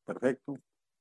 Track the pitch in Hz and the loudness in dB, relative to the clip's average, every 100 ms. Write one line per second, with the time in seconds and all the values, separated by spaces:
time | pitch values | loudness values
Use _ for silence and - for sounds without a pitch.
0 | - - 127 123 - 135 _ _ _ _ | -10 0 2 2 -4 -10 _ _ _ _